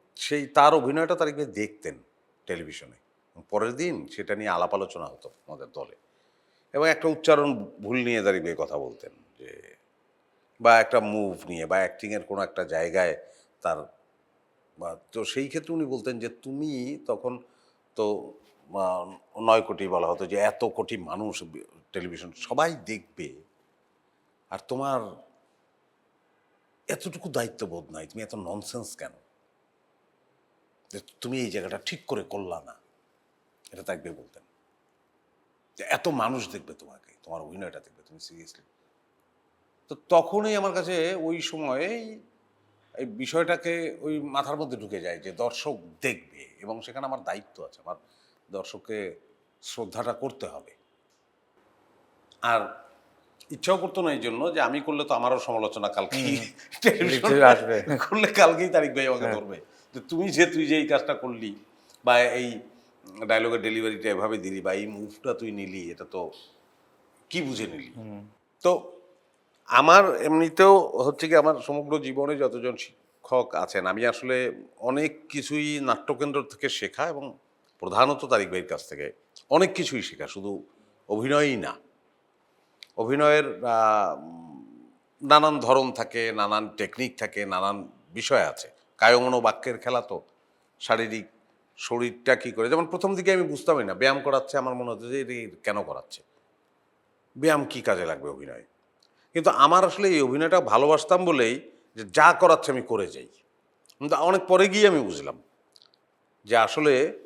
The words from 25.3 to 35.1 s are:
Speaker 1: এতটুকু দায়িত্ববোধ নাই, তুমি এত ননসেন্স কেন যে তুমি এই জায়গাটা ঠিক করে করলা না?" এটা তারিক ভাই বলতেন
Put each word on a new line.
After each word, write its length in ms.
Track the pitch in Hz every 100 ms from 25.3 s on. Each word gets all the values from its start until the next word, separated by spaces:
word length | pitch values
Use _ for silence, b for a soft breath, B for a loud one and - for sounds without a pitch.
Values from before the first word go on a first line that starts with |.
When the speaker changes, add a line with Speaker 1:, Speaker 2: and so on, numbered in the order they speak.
| _ _ _ _ _ _ _ _ _ _ _ _ _ _ _ -
Speaker 1:
এতটুকু 400 | 151 180 160 185
দায়িত্ববোধ 640 | 127 113 - 98 85 71
নাই, 140 | 80 80
তুমি 160 | 110
এত 120 | 107
ননসেন্স 640 | 110 87 101 - 120 107 -
কেন 160 | 131 - _ _ _ _ _ _ _ _ _ _ _ _ _ _ _ _ _
যে 100 | 101 - _
তুমি 200 | 120 131
এই 100 | 117
জায়গাটা 280 | 98 92 95 -
ঠিক 200 | 175 -
করে 180 | 104 92
করলা 320 | 101 92 82 -
না?" 80 | - _ _ _ _ _ _ _ _ -
এটা 100 | -
তারিক 200 | 87 90
ভাই 100 | 85
বলতেন 300 | 67 - - _ _ _ _ _ _ _